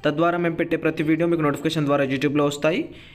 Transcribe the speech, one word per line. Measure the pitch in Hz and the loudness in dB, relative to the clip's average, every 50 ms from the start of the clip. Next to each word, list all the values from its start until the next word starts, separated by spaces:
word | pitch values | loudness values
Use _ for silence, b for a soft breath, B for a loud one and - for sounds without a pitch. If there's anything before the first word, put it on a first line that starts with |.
| - | -2
తద్వారా | 151 147 147 165 170 175 175 170 | -2 0 2 0 0 2 0 -2
మేము | 170 165 - | -2 0 -2
పెట్టే | 170 - 165 160 160 | -2 -2 -2 0 0
ప్రతి | 160 156 160 156 151 | -2 -2 0 0 0
వీడియో | 160 156 170 170 170 | 2 2 2 0 2
మీకు | 165 151 | 2 2
నోటిఫికేషన్ | 147 139 139 - 156 156 165 147 139 | 0 0 0 -2 -2 0 0 0 2
ద్వారా | 143 139 143 131 135 | 2 2 2 0 0
YouTube-లో | 135 139 147 147 147 147 143 | 0 0 0 2 2 2 0
వస్తాయి. | 143 - - 156 170 240 349 - B B B B B | 0 0 0 0 0 0 -4 -6 B B B B B